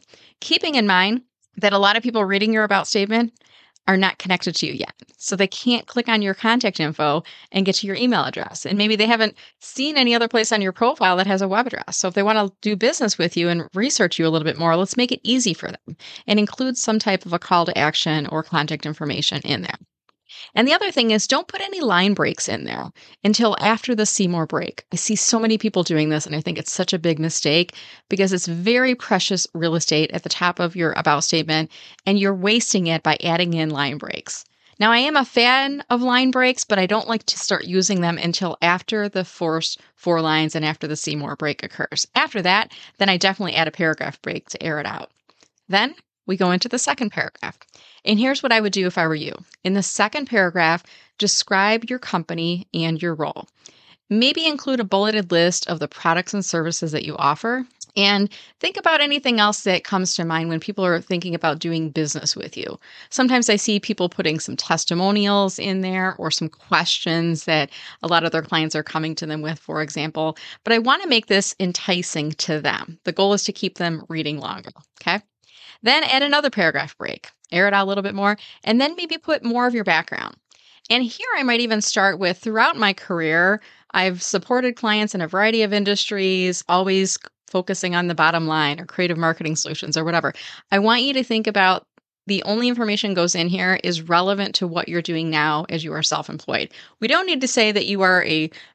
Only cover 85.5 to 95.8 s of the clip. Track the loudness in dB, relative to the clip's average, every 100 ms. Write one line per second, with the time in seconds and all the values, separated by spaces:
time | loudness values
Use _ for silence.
85.5 | 2 2 2 0 0 0 0 0 0 0
86.5 | -2 0 2 2 2 0 -2 -10 _ _
87.5 | -4 -2 -4 -2 0 0 2 4 4 0
88.5 | 0 0 -2 -6 -2 0 2 0 0 -2
89.5 | -4 -4 -6 -6 -4 0 0 0 -4 -12
90.5 | -18 -4 2 4 4 2 0 0 0 0
91.5 | 2 4 2 -2 _ _ _ -4 -2 0
92.5 | 0 0 0 0 0 -2 0 0 0 -2
93.5 | 0 0 0 -2 -4 0 2 2 0 -2
94.5 | -2 -2 -4 -4 -4 -4 -4 -2 0 2
95.5 | 0 -2 -6